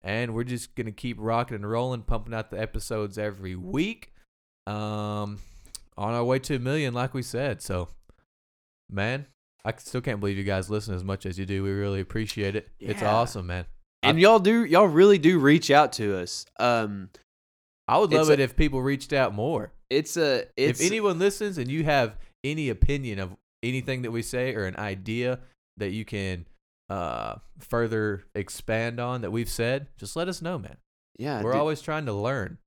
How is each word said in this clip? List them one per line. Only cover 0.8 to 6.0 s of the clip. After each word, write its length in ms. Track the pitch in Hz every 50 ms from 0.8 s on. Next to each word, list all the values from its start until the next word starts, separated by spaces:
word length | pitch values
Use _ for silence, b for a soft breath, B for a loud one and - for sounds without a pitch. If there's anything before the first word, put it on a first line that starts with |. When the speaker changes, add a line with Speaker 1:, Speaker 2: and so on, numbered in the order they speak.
| 117 113
Speaker 1:
keep 240 | 101 - - 123 117 110
rocking 380 | 107 113 113 117 123 123 120
and 120 | 101 101 104
rolling, 340 | 113 117 123 127 127 117
pumping 300 | 110 - 131 107 104 120
out 180 | 113 110 110 -
the 80 | 101 95
episodes 580 | 110 107 - 110 - - 117 107 104 98 95 107
every 380 | 104 104 98 98 95 92 92
week. 560 | 90 90 92 107 143 175 214 226 - - - - - _ _ _ _ _ _ _ _ -
Um, 760 | 101 107 107 107 107 107 107 104 104 104 104 104 101 104 101 b b b b b b b - - _ -
on 160 | -